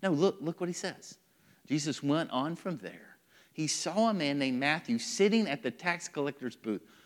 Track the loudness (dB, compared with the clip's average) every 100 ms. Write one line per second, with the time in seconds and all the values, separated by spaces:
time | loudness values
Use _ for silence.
0 | 2 4 4 2 -6 -4 -6 -4 -6 -8
1 | -16 -20 _ _ _ _ -4 -2 0 -2
2 | 2 2 2 -2 -2 -4 -6 -8 -8 -14
3 | -20 -20 _ _ _ -6 -2 -2 -2 2
4 | 2 4 0 2 2 2 2 0 0 -2
5 | 0 4 4 6 2 0 -4 -2 -2 -2
6 | -4 -4 -4 -2 -8 -6 -4 -4 -6 -20